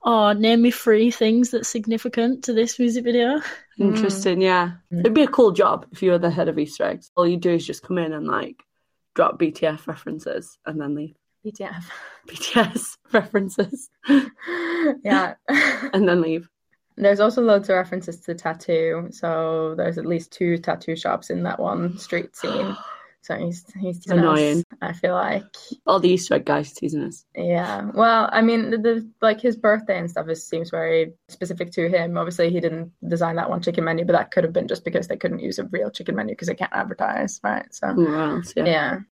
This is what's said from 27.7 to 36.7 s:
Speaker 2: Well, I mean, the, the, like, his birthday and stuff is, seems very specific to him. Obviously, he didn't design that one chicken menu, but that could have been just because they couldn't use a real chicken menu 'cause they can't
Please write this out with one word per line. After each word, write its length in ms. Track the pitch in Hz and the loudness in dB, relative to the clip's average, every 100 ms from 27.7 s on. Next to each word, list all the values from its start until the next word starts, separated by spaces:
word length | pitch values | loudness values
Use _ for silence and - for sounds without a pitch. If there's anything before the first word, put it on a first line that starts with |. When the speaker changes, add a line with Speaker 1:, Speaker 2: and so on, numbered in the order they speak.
| 202 202 | -6 -6
Speaker 2:
Well, 340 | 208 226 226 - | 2 4 4 2
I 100 | - | 4
mean, 300 | 226 233 220 | 4 2 0
the, 60 | 226 | 0
the, 300 | 226 226 220 _ | 0 0 -4 _
like, 180 | 220 214 | 0 2
his 160 | 240 226 | 0 2
birthday 440 | 220 214 220 185 | 2 2 0 -4
and 100 | 170 | -4
stuff 180 | 170 156 | -6 -6
is, 160 | 160 | -8
seems 280 | - 165 170 | -6 -6 -4
very 420 | 165 160 165 160 165 _ | -4 0 0 0 -6 _
specific 400 | - 180 175 175 | -10 -8 -6 -6
to 140 | 180 170 | -2 0
him. 300 | 175 170 170 | 2 0 -2
Obviously, 320 | 170 175 170 | -4 0 0
he 100 | 175 | 2
didn't 320 | 165 160 170 _ 170 | -2 -4 -10 _ -4
design 280 | 170 170 165 | -2 0 -2
that 120 | - | -4
one 100 | 175 | -4
chicken 220 | 175 170 | -2 -2
menu, 220 | 160 165 175 | -2 -2 2
but 80 | |
that 180 | 247 - | 2 2
could 120 | - | 0
have 100 | 165 | 0
been 140 | 175 - | -2 -4
just 160 | - | -6
because 240 | - 131 - | -4 -4 -4
they 100 | - | -4
couldn't 200 | - - | -4 -4
use 220 | - - | -6 -8
a 60 | - | -6
real 260 | 175 - | -6 -6
chicken 240 | - 180 - | -6 -6 -6
menu 200 | 107 101 | -6 -6
'cause 120 | 170 | -6
they 80 | - | -6
can't 180 | 180 | -4